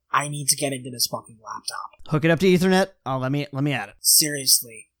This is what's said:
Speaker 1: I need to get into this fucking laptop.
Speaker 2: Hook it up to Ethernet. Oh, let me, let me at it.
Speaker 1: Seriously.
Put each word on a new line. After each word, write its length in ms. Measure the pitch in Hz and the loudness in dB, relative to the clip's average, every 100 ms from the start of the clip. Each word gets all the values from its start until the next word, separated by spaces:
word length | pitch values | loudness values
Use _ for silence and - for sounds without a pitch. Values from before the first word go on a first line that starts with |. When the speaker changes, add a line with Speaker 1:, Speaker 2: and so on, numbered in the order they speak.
| _ | _
Speaker 1:
I 180 | 131 147 | -4 -2
need 180 | 147 139 | -4 -2
to 60 | - | -2
get 160 | 143 | -2
into 180 | 135 127 | -4 -8
this 180 | 120 - | -6 -4
fucking 320 | 120 - 113 | -6 -12 -20
laptop. 480 | 110 110 - - - - - | -16 -14 -12 -12 -12 -16 -4
Speaker 2:
Hook 140 | 156 | 0
it 80 | 160 | 2
up 80 | 165 | 2
to 60 | 190 | 4
Ethernet. 420 | 180 185 185 190 _ - | 4 4 2 2 _ -8
Oh, 120 | 131 | -6
let 140 | 127 | -4
me, 140 | 143 143 | -4 -6
let 120 | 135 | -4
me 100 | 147 | -2
at 160 | 131 104 | -4 -6
it. 60 | - | -4
Speaker 1:
Seriously. 880 | - - 156 147 131 - 123 110 - _ | 2 4 2 0 2 0 0 -16 -20 _